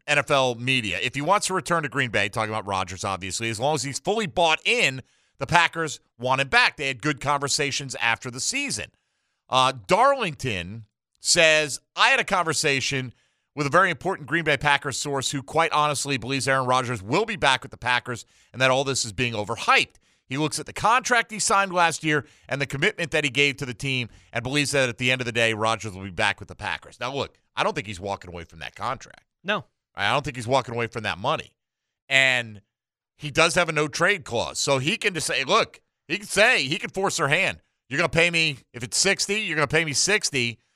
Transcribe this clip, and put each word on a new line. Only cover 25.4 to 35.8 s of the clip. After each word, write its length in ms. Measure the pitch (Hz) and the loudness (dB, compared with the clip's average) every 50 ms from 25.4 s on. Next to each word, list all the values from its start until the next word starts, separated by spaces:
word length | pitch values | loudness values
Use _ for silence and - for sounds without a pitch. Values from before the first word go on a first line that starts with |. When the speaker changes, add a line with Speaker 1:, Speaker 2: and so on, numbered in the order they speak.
| 117 113 113 | 2 2 2
Speaker 1:
Rodgers 380 | 104 110 110 113 107 110 110 | 2 0 0 0 0 -4 -8
will 120 | 92 92 95 | -10 -10 -12
be 60 | 101 | -10
back 280 | 87 80 107 101 101 - | -2 0 0 0 0 -2
with 80 | 101 - | -8 -16
the 80 | - | -14
Packers." 420 | - 104 98 82 - - - - - | -10 -8 -6 -6 -8 -8 -14 -12 -8
Now, 140 | 120 127 139 | -8 -6 -4
look, 240 | 139 107 - - _ _ _ _ | -4 -6 -6 -8 _ _ _ _
I 80 | - 156 | -2 -2
don't 100 | 208 214 | -2 -2
think 140 | 151 110 101 | -4 -6 -8
he's 120 | 107 85 | -10 -8
walking 300 | 98 98 98 92 - 90 | -6 -6 -6 -8 -8 -12
away 160 | 85 87 82 | -14 -14 -14
from 140 | - - 82 | -14 -14 -14
that 160 | 71 62 - | -14 -14 -10
contract. 480 | - 98 117 135 - - - - - _ _ _ _ - | -8 -6 -6 -6 -8 -10 -16 -20 -20 _ _ _ _ -6
Speaker 2:
No. 220 | 180 214 190 127 - _ _ _ _ _ | -6 -4 -4 -6 -10 _ _ _ _ _
Speaker 1:
I 160 | 87 98 104 | -2 0 0
don't 120 | 120 147 131 | 0 0 -2
think 140 | 151 123 127 | -4 -8 -8
he's 100 | 113 113 | -2 0
walking 260 | 131 135 120 - 117 | 0 0 0 -2 -4
away 120 | 117 117 110 | -4 -4 -4
from 160 | - 117 107 | -6 -6 -6
that 140 | 101 87 87 | -6 -6 -4
money. 360 | 101 135 160 131 - - _ _ _ _ _ _ _ _ _ _ _ - | -2 -2 -2 -4 -6 -12 _ _ _ _ _ _ _ _ _ _ _ 0
And 540 | 135 135 135 131 127 123 120 110 107 101 - _ _ _ _ _ _ _ _ _ _ _ | 4 4 4 4 4 2 -2 -4 -10 -18 -20 _ _ _ _ _ _ _ _ _ _ _
he 120 | - 151 | -12 -4
does 240 | 123 160 160 170 160 | 0 2 2 4 4
have 120 | 180 175 165 | 2 0 2
a 60 | 156 | 0
no-trade 500 | 156 156 147 - - 165 185 208 180 117 | 0 -2 -2 0 0 2 2 2 0 -4
clause. 340 | - 117 113 92 69 69 - | -4 -2 -2 -2 -2 -4 -2
So 200 | - 147 139 135 | 0 0 0 2
he 160 | 127 156 214 | 0 0 -2
can 180 | 226 - 214 180 | -2 -2 -2 -2
just 140 | 160 - - | -2 -4 -2
say, 160 | 151 127 135 | -2 -2 0
look, 380 | 127 185 226 190 - - - | 2 2 2 2 0 -4 -12